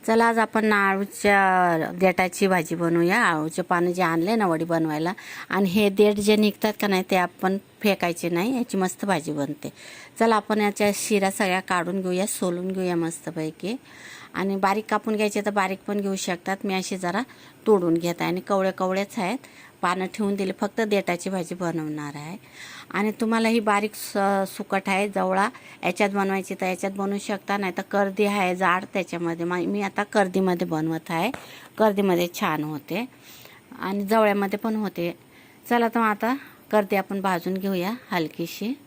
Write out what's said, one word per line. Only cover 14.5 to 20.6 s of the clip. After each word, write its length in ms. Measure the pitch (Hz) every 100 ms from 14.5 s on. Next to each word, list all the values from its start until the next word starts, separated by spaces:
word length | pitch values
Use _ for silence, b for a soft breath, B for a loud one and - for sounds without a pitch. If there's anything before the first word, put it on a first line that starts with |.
| 196
बारीक 280 | 190 196 214
कापून 280 | 214 220 214
घ्यायचे 240 | 208 208
तर 100 | 208
बारीक 280 | 208 190 190 -
पण 140 | 208
घेऊ 160 | 196 190
शकतात. 400 | - 175 - 196
मी 100 | 202
अशी 220 | 185 185 196
जरा 260 | 185 185 262 B B B -
तोडून 280 | 208 175
घेत 200 | 165 170 170
आहे 100 | 165
आणि 100 | 180
कवळे 300 | - 202 190
कवळेच 480 | 185 185 185 196 -
आहेत, 200 | 185 262 B B B B
पानं 260 | 180 185 185
ठेवून 200 | - 202
दिले, 180 | 202 190 185